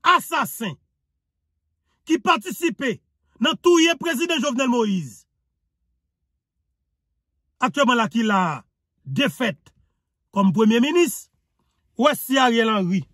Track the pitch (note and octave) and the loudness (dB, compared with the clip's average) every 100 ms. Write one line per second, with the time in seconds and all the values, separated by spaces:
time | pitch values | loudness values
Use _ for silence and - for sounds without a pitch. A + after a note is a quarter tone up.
0 | E4+ F4 - D#4+ A3+ - G#3+ C#3 _ _ | 2 2 0 -4 -4 -6 -10 -10 _ _
1 | _ _ _ _ _ _ _ _ _ _ | _ _ _ _ _ _ _ _ _ _
2 | - D#4+ F#4 D#4+ F4 - E4+ - C#4 D#3+ | -4 -2 0 0 -2 -6 -4 -4 -6 -6
3 | _ _ _ - C#4+ - F4 E4+ E4 E4 | _ _ _ -4 -4 0 2 4 4 0
4 | E4 C4 E4+ D#4+ C#4+ B3 C4 A#3+ A3 F#3 | -4 -4 -2 -2 -2 -2 0 0 0 -2
5 | C3+ - _ _ _ _ _ _ _ _ | -6 -14 _ _ _ _ _ _ _ _
6 | _ _ _ _ _ _ _ _ _ _ | _ _ _ _ _ _ _ _ _ _
7 | _ _ _ _ _ - B3+ C#4+ B3 B3+ | _ _ _ _ _ -4 -4 0 2 2
8 | A3 A#3 A3 G3 F3 C3+ - _ _ _ | 0 0 0 0 0 -4 -12 _ _ _
9 | - C#3 C4+ - A#3 D3 _ _ _ _ | -10 -2 -2 -2 -6 -6 _ _ _ _
10 | _ _ _ G3 G3 F3 A3 A#3 C4+ F4 | _ _ _ 0 2 4 4 4 2 2
11 | E4 - - _ _ _ _ _ _ - | 2 -2 -16 _ _ _ _ _ _ 0
12 | C#4 C#4 - C4+ B3+ A#3 A3+ G#3+ F3+ F#3+ | 0 0 -2 2 2 2 0 0 0 -2
13 | - | -6